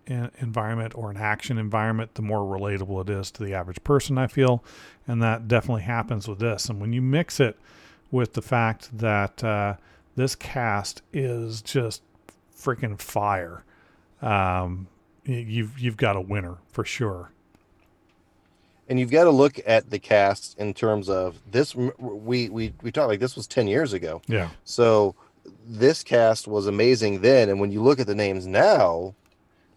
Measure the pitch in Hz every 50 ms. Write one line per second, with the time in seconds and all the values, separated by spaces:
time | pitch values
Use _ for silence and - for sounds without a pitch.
0 | _ - 131 120 120 117 - - 131 117 107 117 107 110 113 113 113 113 113 120
1 | 110 104 101 101 107 107 107 104 - - 123 110 110 104 110 110 107 110 110 110
2 | 113 110 - - 110 104 107 104 101 98 98 95 101 101 101 95 95 95 98 95
3 | 92 98 101 98 95 - - - 107 98 98 92 87 92 90 - - - 147 135
4 | - - 135 127 131 - - 139 131 127 123 117 - - - - - - - _
5 | _ - 120 117 117 113 110 117 117 107 123 113 - 127 117 110 85 110 120 117
6 | 110 117 117 104 - 107 101 95 117 117 107 98 - - 110 98 104 113 120 123
7 | 127 131 135 165 175 - - - 135 110 - _ _ _ - - - - _ _
8 | _ - - 127 120 - - 113 - - 131 120 113 113 110 - - - 120 107
9 | 117 110 104 101 101 98 - - 113 110 107 104 101 101 98 - _ _ _ _
10 | _ _ - 127 131 131 - - - - - 131 120 113 101 101 101 - - -
11 | _ _ - 147 135 127 120 117 113 113 113 110 - - - 135 117 110 - -
12 | _ _ _ _ _ _ - _ _ _ _ - - 139 120 - 131 110 101 -
13 | - - - 107 104 104 101 92 87 82 85 - - _ _ _ _ _ _ _
14 | _ _ _ - 131 117 104 98 95 92 90 92 92 90 90 95 95 - _ _
15 | _ _ _ _ - 139 127 120 117 110 110 117 110 107 131 135 123 123 110 104
16 | 123 107 101 95 92 95 101 101 90 87 90 87 _ _ - - 113 - - -
17 | 123 104 95 90 87 - _ _ _ _ _ _ _ _ _ _ _ _ _ _
18 | _ _ _ _ _ _ _ _ _ _ _ _ _ _ _ _ _ - 131 127
19 | 127 117 135 160 175 170 143 131 139 147 - - - 113 113 110 - - 104 98
20 | - - 110 104 98 98 101 - - - - - 104 104 98 - 120 110 107 104
21 | 95 95 98 92 92 90 85 - _ 101 98 123 151 - - 123 123 131 - -
22 | 123 120 101 107 107 117 123 123 120 98 101 113 110 107 - - - 117 - 151
23 | 147 117 107 98 123 127 - - 104 - - 135 113 98 101 143 165 127 98 90
24 | 87 80 78 85 - - 113 104 87 82 78 - - - - - 120 113 110 107
25 | 104 98 - _ _ _ _ _ - - - _ 113 117 113 107 120 143 160 -
26 | - - - 120 113 113 113 - - 110 104 104 98 104 101 104 110 123 131 110
27 | 113 104 98 92 95 120 135 127 113 101 98 98 101 104 98 104 113 135 147 131
28 | 123 101 104 107 104 98 95 95 92 92 92 107 160 208 208 147 101 87 85 82
29 | 90 101 104 _ _ _ _ _ _ _ _ _ _ _ _